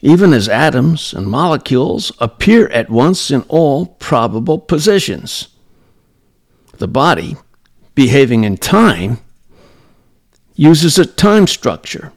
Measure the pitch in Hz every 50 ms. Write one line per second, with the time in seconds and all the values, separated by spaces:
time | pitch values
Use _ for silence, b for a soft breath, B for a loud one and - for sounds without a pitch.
0 | - 135 160 175 202 180 147 117 98 110 104 113 151 160 - 127 127 156 165 147
1 | - - - - 95 101 107 135 165 175 156 143 - - 135 123 131 - 180 220
2 | 202 - - _ 120 113 - _ - 202 226 233 220 - - 117 113 - 113 113
3 | 131 165 190 - - - 143 127 - _ - 160 165 147 135 143 180 - _ _
4 | - - 156 120 117 110 104 113 117 - 156 156 - - 170 151 156 214 202 196
5 | - - 98 73 - - - - - _ _ _ _ _ _ _ _ _ _ _
6 | _ _ _ _ _ _ _ _ _ _ _ _ _ _ _ - - - - 131
7 | 139 175 160 82 - - - - _ _ _ _ _ _ _ _ _ _ _ -
8 | 135 120 120 143 135 117 120 113 110 104 98 90 - - - 208 226 220 101 85
9 | 90 101 120 113 - - - _ _ _ b b b b b b b b b b
10 | b b b b _ _ _ _ _ _ _ - 143 151 165 147 165 165 151 190
11 | 165 - - - - 208 208 214 196 - - - - 127 85 78 _ - - -
12 | - - _